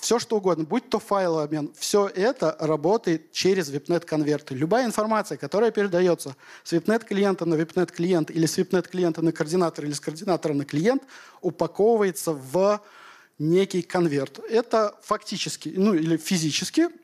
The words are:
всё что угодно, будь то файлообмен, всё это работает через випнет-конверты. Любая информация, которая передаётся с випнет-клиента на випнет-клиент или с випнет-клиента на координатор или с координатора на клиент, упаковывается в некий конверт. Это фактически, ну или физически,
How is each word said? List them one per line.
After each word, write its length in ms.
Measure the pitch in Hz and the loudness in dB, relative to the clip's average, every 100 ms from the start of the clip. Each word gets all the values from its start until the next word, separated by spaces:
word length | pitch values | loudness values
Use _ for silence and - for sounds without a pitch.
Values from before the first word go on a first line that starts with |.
всё 180 | - 233 | 0 0
что 200 | - 214 | 0 0
угодно, 260 | 185 160 | 2 0
будь 240 | 156 240 - | 0 -4 -2
то 100 | 208 | -4
файлообмен, 720 | - 196 180 160 147 156 147 - | 0 0 2 0 -2 -4 -6 -8
всё 300 | - 208 196 | 0 2 2
это 480 | 185 220 277 160 - | 0 -2 0 -2 0
работает 720 | 156 156 160 226 185 160 - | -2 0 2 2 0 -2 -4
через 360 | - 185 190 143 | -2 2 2 -2
випнет-конверты. 840 | 143 - 170 - 156 147 147 - | -6 -2 -2 -2 -2 0 -2 -4
Любая 320 | 131 165 226 247 | -4 0 0 0
информация, 500 | 214 214 214 - 147 | -2 0 0 -2 -8
которая 360 | 139 196 226 | -4 0 2
передаётся 640 | 214 202 180 185 160 139 - - - | 2 0 2 2 2 -4 -14 -20 -20
с 80 | - | -4
випнет-клиента 720 | 165 185 226 - 196 202 185 | -2 2 0 0 0 0 0
на 100 | 170 | 0
випнет-клиент 760 | 156 165 185 170 - 180 175 151 | 0 0 -2 -2 -2 0 0 0
или 160 | 165 160 | 0 0
с 100 | - | 0
випнет-клиента 640 | 180 180 - 180 175 160 | 0 0 0 -2 -2 0
на 120 | 160 | -2
координатор 520 | 160 156 185 165 156 | 0 -2 0 0 -2
или 80 | 147 | -8
с 80 | 143 | -8
координатора 540 | - 156 190 160 156 | -8 -6 -2 -2 0
на 100 | 143 | -2
клиент, 380 | 143 143 208 269 - - - - | -2 0 2 0 -4 -18 -20 -8
упаковывается 920 | 180 - 165 - 214 226 196 - 165 | -6 -2 -2 2 4 4 2 -2 -4
в 480 | 143 131 175 196 208 - - - - _ - | -6 -2 2 2 0 -6 -20 -20 -20 _ -4
некий 420 | 156 180 196 185 | 2 2 2 -2
конверт. 580 | - 180 170 143 135 - 440 | -2 0 2 0 -4 -8 -2
Это 460 | 226 240 226 208 - | -2 2 0 0 -4
фактически, 720 | - 208 - 196 - - 151 185 | -6 -6 -6 -8 -8 -8 -6 0
ну 180 | 208 | 2
или 220 | 170 160 160 | 2 2 0
физически, 720 | - 180 156 - - 320 339 - | 0 0 0 -2 -2 0 0 -2